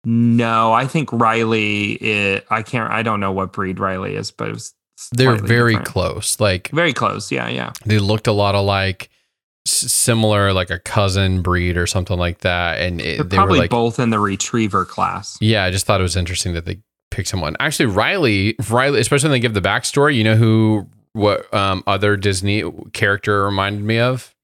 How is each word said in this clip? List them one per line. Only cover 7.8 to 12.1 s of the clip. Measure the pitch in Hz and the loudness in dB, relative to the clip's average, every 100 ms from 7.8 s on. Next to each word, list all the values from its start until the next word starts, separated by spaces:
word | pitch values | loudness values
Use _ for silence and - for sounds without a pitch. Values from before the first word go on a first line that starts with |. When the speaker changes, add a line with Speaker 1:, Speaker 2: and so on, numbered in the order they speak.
| 107 | 0
Speaker 2:
they | 107 | 2
looked | 98 107 120 | 2 0 0
a | |
lot | 101 101 101 | 2 2 2
alike, | 101 98 95 92 - _ _ _ _ _ - | 2 0 0 -4 -12 _ _ _ _ _ -4
s-, | - 127 | -4 -2
similar, | - - 113 110 104 101 | 0 2 4 4 4 2
like | 92 87 | 2 -2
a | 90 | -6
cousin | - - 98 92 95 92 | -4 0 2 2 2 2
breed | 90 90 87 87 | 0 0 0 0
or | 87 | -2
something | 98 90 | -2 -2